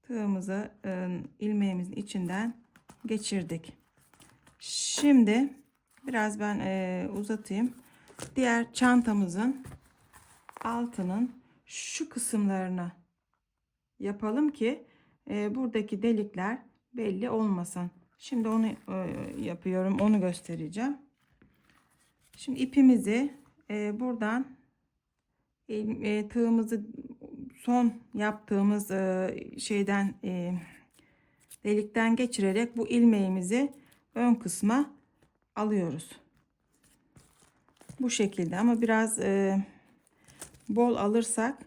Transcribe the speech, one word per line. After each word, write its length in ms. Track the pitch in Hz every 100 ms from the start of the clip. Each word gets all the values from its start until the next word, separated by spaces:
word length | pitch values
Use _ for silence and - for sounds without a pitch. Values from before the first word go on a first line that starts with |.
tığımızı, 680 | - 240 208 190 190 196 208 -
e, 360 | 202 185 185 175 - _
ilmeğimizin 540 | 208 208 202 180 180
içinden 640 | 202 202 196 175 190 233 - _ _ _ - 220
geçirdik. 640 | 214 214 196 170 165 - - _ _ _ _ - _ _ _
Şimdi 960 | - - - - 294 269 214 226 277 - _ _ _ _ 269
biraz 340 | 247 214 208
ben, 180 | 208 202
e, 500 | 190 190 185 180 185
uzatayım. 640 | 196 208 220 - 196 247 - - - - - - -
Diğer 360 | 254 233 233
çantamızın 920 | - 254 247 240 202 185 175 240 269 - - _ _ _ - - - - -
altının 680 | 226 233 240 233 185 196 247 - _ _ _
şu 420 | - - - 311
kısımlarını 840 | 247 - 220 202 190 185 185 175 - _ _ _ _ _ _ _ _ _ _
yapalım 540 | 196 202 214 240 302
ki, 340 | 285 226 311 - _ _ _ -
e, 240 | 208 208
buradaki 480 | 240 254 220 208 196
delikler 560 | 226 220 202 180 190 254 - _ _
belli 360 | 247 214 190 240
olmasın. 600 | 220 214 185 175 180 180 - _ _
Şimdi 300 | - 247 220
onu, 180 | 220 214
e, 500 | - - 190 180 - - -
yapıyorum, 580 | - 175 190 185 190 190
onu 200 | 208 214
göstereceğim. 800 | 180 175 - 165 156 185 254 285 _ _ _ _ - _ _ _ _ _ _ _ _ -
Şimdi 240 | - 262
ipimizi, 720 | 262 277 262 233 196 226 285 - _ _ _
e, 300 | 208 208 214
buradan, 560 | 254 233 214 240 269 - _ _ _ _ _ _ _ _ _ _ -
e, 80 | 214
e, 500 | 214 247 208 208 208
tığımızı 580 | 240 233 226 220 226 208 - - - - - - -
son 380 | - 240 240 - -
yaptığımız, 760 | 202 208 214 - 202 202 208 202
e, 460 | 190 190 185 185 - - -
şeyden, 560 | - 208 196 202 196 -
e, 300 | 196 180 175 180 165 - _ _ _ _ _ _ _ -
delikten 520 | 208 208 208 226 226 226
geçirerek 600 | 247 240 196 196 233 233
bu 120 | 220
ilmeğimizi 840 | 240 233 208 190 185 180 233 285 - - _ _
ön 200 | 226 240
kısma 560 | 233 185 - 202 247 294 - _ _ _ _ _ -
alıyoruz. 540 | 214 208 170 165 - - _ _ _ _ _ _ _ _ _ - _ _ _ _ _ _ - -
Bu 100 | 247
şekilde 480 | - 202 196 170 180
ama 240 | 233 226
biraz, 360 | 226 220 220 220
e, 460 | 202 196 196 196 196 - _ _ _ _ _ - - - -
bol 260 | 214 240
alırsak 640 | 233 202 226 226 - 226 285